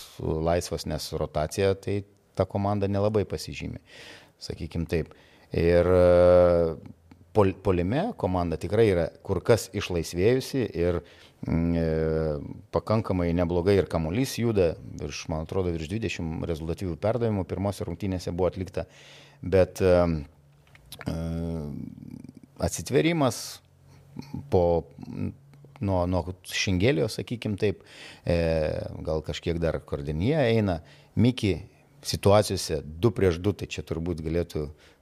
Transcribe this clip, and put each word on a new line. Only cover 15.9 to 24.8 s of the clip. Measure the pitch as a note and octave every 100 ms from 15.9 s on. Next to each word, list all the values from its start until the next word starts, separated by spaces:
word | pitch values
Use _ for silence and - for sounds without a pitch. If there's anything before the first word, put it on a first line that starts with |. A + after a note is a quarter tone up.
dvidešimt | G#2 A2+ - E2 E2+ E2
rezultatyvių | D#2+ D#2+ E2 F#2+ D#2
perdavimų | G2+ A#2 A#2 G#2 F2+
pirmose | F2+ G2 G2 -
rungtynėse | E2+ G#2 F#2 -
buvo | F2 F2+
atlikta. | - F2+ - E2 - - - - -
Bet, | F2+ F#2 F2+ -
e, | F#2+ F2+ F2 D#2 C#2 _ _ _ _ - _ -
e, | - D#2+ E2 E2 E2+ E2 D2 C2+ - - - - - - - -
atsitvėrimas | - - E2+ B2+ D3+ E3+ C3+ - - - _ _ - - - - - - -
po, | F#2+ E2+ E2+